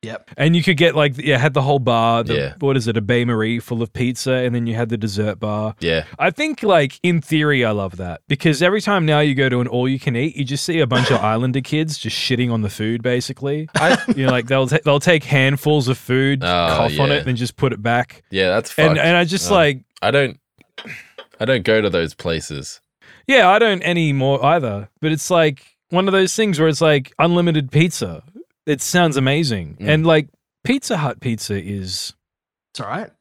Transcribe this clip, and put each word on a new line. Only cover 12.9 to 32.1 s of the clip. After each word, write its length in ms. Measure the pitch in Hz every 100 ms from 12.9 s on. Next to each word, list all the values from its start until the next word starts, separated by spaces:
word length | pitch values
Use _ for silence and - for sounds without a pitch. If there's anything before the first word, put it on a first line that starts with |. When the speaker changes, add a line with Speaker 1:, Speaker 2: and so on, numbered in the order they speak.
| 117
Speaker 2:
basically. 640 | 120 123 - 135 139 147 156 -
Speaker 3:
I 200 | 156 208 -
Speaker 2:
You 120 | 175 131
know, 60 |
like, 140 | 127 120
they'll 200 | 135 131
ta-, 140 | 151
they'll 160 | 156 143
take 240 | 156 165
handfuls 640 | - 143 131 143 151 151 123
of 80 | 127
food, 460 | - 127 135 139
Speaker 3:
Oh, 20 | 87
Speaker 2:
cough 520 | 90 85 80 - 76
on 100 | 143
Speaker 3:
yeah. 60 |
Speaker 2:
it, 40 | 143
and 60 | 147
then 80 | 123
just 200 | 120 -
put 160 | 139
it 80 | 107
back. 440 | 110 120 123 - _
Speaker 3:
Yeah, 200 | 95 92
that's 280 | 98 113 -
Speaker 2:
And, 180 | 156 156
Speaker 3:
fucked. 100 | 156
Speaker 2:
and 100 | 175
I 80 |
just, 260 | 175 185 180
Speaker 3:
Oh. 40 |
Speaker 2:
like, 300 | 196 151 135 _ _
Speaker 3:
I 80 | 101
don't, 280 | 135 135 - _ _ _ - - - - - - _
I 60 | 120
don't 180 | 131
go 160 | 90 110
to 80 | 104
those 240 | 87 82
places. 680 | - 87 82 - 73 - - _ _ _ - -
Speaker 2:
Yeah, 220 | 262 185
I 100 | 202
don't 240 | 226 190
anymore 640 | 160 170 160 139 135 139
either. 460 | 131 170 127 101 95 _
But 120 | 156
it's, 180 | 156 -
like, 340 | 180 156 139 _ _ _
one 200 | 170 190
of 40 |
those 240 | 190 185 -
things 240 | 220 156
where 80 | 160
it's, 140 | 143
like, 320 | 165 147 131 -
unlimited 520 | 165 175 175 156 135
pizza. 500 | 147 175 - 101 78 - 202 349 _ -
It 140 | 143
sounds 380 | - 180 170 139
amazing. 580 | 131 143 156 107 80 -
Speaker 3:
Mm. 100 | 101
Speaker 2:
And, 180 | 151 160
like, 220 | 156 151 _ _ _
Pizza 320 | - 269 - 202
Hut 240 | 147 117
pizza 340 | 131 113 - 101
is 520 | 90 101 92 92 -